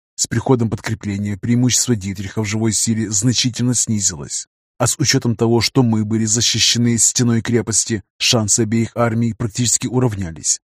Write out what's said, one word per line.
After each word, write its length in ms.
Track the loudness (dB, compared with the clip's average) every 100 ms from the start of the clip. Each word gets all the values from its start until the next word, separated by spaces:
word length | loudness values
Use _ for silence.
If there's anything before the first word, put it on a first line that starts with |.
| _ -8
С 100 | -4
приходом 420 | -2 2 2 2
подкрепления 720 | -2 -6 -6 -4 -4 -4 -4
преимущество 580 | 0 2 2 2 0 -2
Дитриха 460 | -2 -6 -8 -6
в 40 | -4
живой 280 | 0 0
силе 360 | 0 0 -2 -2
значительно 640 | 0 0 2 0 0 -2
снизилось. 720 | 0 0 0 -2 -4 -8 -10 -10 _ _ -4
А 100 | -2
с 80 | 0
учетом 380 | 2 2 0 0
того, 240 | 2 2
что 240 | 2 2
мы 200 | 2 2
были 200 | 0 -2
защищены 760 | 0 0 0 2 2 2 2 2
стеной 420 | 2 2 2 2
крепости, 640 | 2 0 0 -2 -2 -4 -6 -4
шансы 420 | 0 2 2 2
обеих 300 | 2 2 0 0
армий 360 | 0 2 -2
практически 540 | -2 -6 -2 0 0 0
уравнялись. 720 | 0 0 -2 -8 -8 -4 -4 _